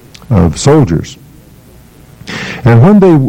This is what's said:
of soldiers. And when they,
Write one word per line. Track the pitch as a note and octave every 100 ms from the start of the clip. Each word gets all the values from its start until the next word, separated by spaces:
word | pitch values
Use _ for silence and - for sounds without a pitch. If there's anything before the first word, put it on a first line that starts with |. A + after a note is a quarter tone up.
| - - -
of | G2 E2+ C#2+
soldiers. | - D#3 A2 E2 - - - - - - - - - - - - - - - -
And | A#2+ A#2
when | D#3 G#3
they, | F#3 D#3